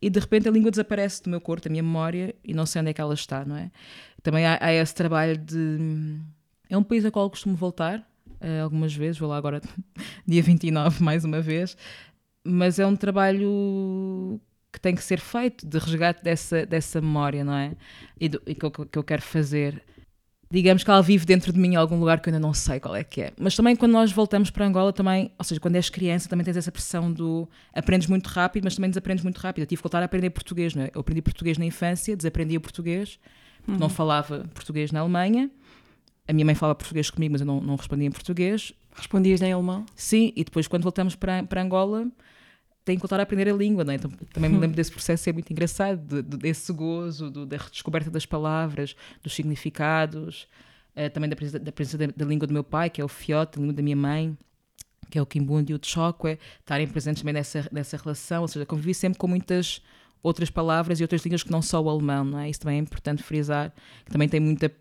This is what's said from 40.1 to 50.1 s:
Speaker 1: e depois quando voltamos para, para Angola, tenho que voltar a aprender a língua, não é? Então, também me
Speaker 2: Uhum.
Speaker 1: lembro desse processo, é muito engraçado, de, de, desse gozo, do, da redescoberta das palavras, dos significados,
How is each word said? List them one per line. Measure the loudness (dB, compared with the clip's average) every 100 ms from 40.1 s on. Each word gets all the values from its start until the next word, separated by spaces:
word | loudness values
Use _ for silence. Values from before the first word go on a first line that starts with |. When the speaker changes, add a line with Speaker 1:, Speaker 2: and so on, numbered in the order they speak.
| 4 4 0
Speaker 1:
e |
depois | -4 -2 0
quando | 0
voltamos | -2 0 -2 -2
para, | -2 -2
para | -2 -2
Angola, | 0 0 0 0 -4 -8 -20 _ -20 _ _ _ -2
tenho | -2
que |
voltar | 0 0
a |
aprender | 0 0 2
a |
língua, | 2 2 2 0
não |
é? | -2
Então, | -6 -10 -12
também | -2 4
me | 4
Speaker 2:
Uhum. |
Speaker 1:
lembro | 4 0
desse | -2
processo, | -4 -2 0 0
é |
muito | -4 -6
engraçado, | -2 -2 0 -2 -2
de, | -4 -6
de, | -4 -4
desse | -2 -4 -4
gozo, | -6 -4 -4 -6 -8 -10
do, | -10 -10
da | -10
redescoberta | -10 -10 -4 -4 -2
das | -6 -4
palavras, | -4 -2 0 -2 -4 -8 -8 -20 -14
dos | -10
significados, | -4 -4 -2 -6 -4 0 0 0